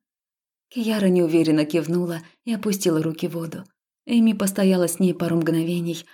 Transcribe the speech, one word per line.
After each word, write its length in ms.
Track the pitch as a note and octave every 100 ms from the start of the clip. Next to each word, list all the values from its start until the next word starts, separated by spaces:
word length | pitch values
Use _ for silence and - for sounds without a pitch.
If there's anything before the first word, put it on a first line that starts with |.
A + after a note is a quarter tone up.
| _ _ _ _ _ _ _
Кияра 380 | B3 A3 G#3+ F#3+
неуверенно 580 | F3+ E3 E3 D#3 D3+
кивнула 580 | D3+ E3+ D#3 F3 F3 E3 - _
и 80 | A#3
опустила 500 | G#3+ G#3 G3 F3+ D#3
руки 260 | D#3+ D#3+ F3
в 60 |
воду. 300 | E3 E3 E3+ - _ _ _
Эми 280 | - A#3 A3+
постояла 560 | G#3+ G3 G3 F#3+ F#3 E3+
с 100 | -
ней 160 | F#3
пару 220 | F3 E3 E3
мгновений, 680 | D#3+ E3 E3 F3 E3+ E3 -